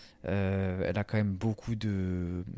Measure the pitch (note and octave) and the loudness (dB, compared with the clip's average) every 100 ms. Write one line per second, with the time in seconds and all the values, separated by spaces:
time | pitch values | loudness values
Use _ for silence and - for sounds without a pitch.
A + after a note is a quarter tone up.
0 | - - - G2+ F#2+ G2 F#2+ F#2 F2+ G2 | -20 -8 -2 0 2 2 0 0 0 0
1 | G#2 A2 G#2 F#2 A2+ G#2 - A2 G#2+ G2 | 0 2 2 2 0 -2 -2 -2 0 0
2 | F#2 F2+ F2 F2+ F#2 | 0 0 -2 -4 -6